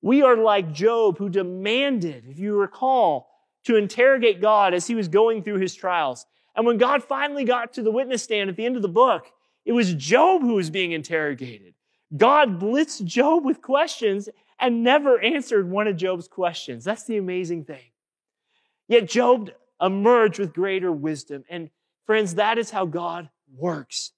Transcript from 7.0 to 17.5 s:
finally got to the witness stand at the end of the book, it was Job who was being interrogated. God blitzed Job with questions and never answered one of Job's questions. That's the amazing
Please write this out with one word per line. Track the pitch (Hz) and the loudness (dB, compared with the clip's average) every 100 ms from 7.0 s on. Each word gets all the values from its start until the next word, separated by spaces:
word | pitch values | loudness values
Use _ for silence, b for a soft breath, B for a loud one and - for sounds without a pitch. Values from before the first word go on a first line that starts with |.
finally | 240 269 285 285 | -2 -4 -4 -4
got | 247 247 233 | -2 -2 -4
to | - | -4
the | 220 | -2
witness | 220 262 247 | -2 -2 -6
stand | - 208 196 | -4 -4 -4
at | 180 | -4
the | |
end | 226 254 | -4 -4
of | |
the | 202 | -2
book, | 180 254 180 - _ _ _ | 2 4 2 -4 _ _ _
it | - | -2
was | 233 202 | 0 0
Job | 165 139 233 330 370 | -2 2 4 4 4
who | 247 | 2
was | 214 160 | -2 -2
being | 170 180 | -4 -4
interrogated. | 165 - 165 151 127 127 107 92 _ _ _ _ 151 | -6 -4 -4 -4 -6 -10 -14 -20 _ _ _ _ 2
God | 233 294 277 175 | 4 6 2 0
blitzed | 202 262 311 - | -2 0 -2 -4
Job | 180 240 285 330 | -6 0 2 2
with | 269 - | 0 -4
questions | - 269 320 - 220 196 208 - _ _ | -2 0 0 -2 -2 -2 -8 -18 _ _
and | 254 233 | -2 2
never | 233 294 285 240 | 2 4 4 2
answered | 220 294 254 220 180 | 2 -2 -2 -2 0
one | 190 214 | -2 -2
of | 175 | -2
Job's | 185 185 - | -4 -4 -8
questions. | - 175 170 - 117 | -4 -4 -4 -14 -10
That's | 123 220 | -8 -8
the | - 220 | -6 -6
amazing | 185 180 175 | -4 -6 -6